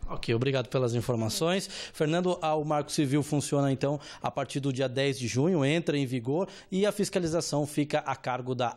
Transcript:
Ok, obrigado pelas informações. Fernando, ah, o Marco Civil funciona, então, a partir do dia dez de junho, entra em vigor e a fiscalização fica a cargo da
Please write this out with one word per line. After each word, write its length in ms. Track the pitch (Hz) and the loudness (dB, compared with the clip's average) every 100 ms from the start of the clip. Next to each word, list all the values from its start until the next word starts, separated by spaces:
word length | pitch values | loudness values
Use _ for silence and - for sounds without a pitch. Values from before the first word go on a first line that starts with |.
| - | -6
Ok, 240 | - - | -4 0
obrigado 340 | 117 135 135 120 | 0 2 0 0
pelas 280 | 135 123 120 | 0 2 0
informações. 760 | 117 117 110 - 160 190 190 - - | 0 0 0 0 0 0 -2 -10 -10
Fernando, 440 | - 151 170 180 175 | -2 0 2 2 0
ah, 140 | 156 156 | 0 0
o 100 | 151 | 0
Marco 260 | 151 143 | 0 0
Civil 300 | - 143 147 | 0 2 2
funciona, 500 | 139 147 - 143 139 | 2 0 2 2 2
então, 280 | 131 139 147 - - | 2 0 -2 -6 -8
a 100 | 131 | -6
partir 280 | - 135 143 | -4 -4 -2
do 140 | 139 | -2
dia 160 | 131 131 | 0 -2
dez 300 | 123 139 123 | 0 0 0
de 80 | 120 | -2
junho, 360 | 120 156 180 | 2 2 4
entra 340 | 139 165 165 143 | 4 2 2 0
em 80 | 131 | 0
vigor 440 | 127 117 151 190 - - | -2 0 -2 -2 -8 -6
e 140 | 190 202 | 0 2
a 60 | |
fiscalização 760 | 196 185 196 170 165 - 147 143 | 2 0 0 0 0 0 0 0
fica 320 | - 147 151 | -2 0 0
a 160 | - 131 | -2 -4
cargo 400 | 135 127 127 123 | -4 -4 -2 -2
da 200 | 120 | -2